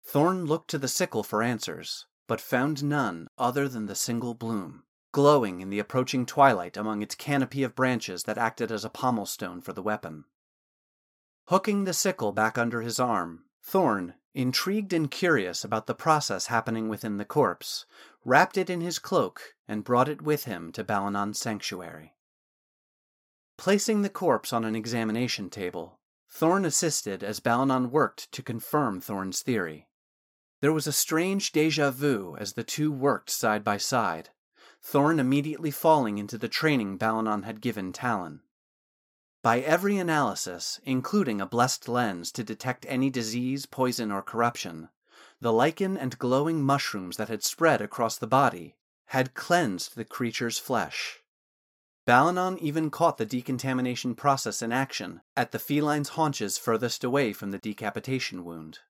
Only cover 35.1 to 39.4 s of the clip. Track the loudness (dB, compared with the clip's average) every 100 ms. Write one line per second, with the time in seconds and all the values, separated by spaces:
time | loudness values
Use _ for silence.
35.1 | 4 4 2 2 -4 -4 2 6 6 4
36.1 | -2 -6 -6 -4 0 2 2 0 -2 0
37.1 | 0 0 -2 -4 -6 -6 -4 -8 -6 -2
38.1 | -2 -4 -14 _ _ _ _ _ _ _
39.1 | _ _ _